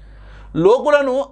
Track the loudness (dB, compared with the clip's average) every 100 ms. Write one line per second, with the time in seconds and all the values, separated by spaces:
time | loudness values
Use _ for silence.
0 | -20 -20 -20 -20 -12 -2 2 2 2 0
1 | 0 -6 -8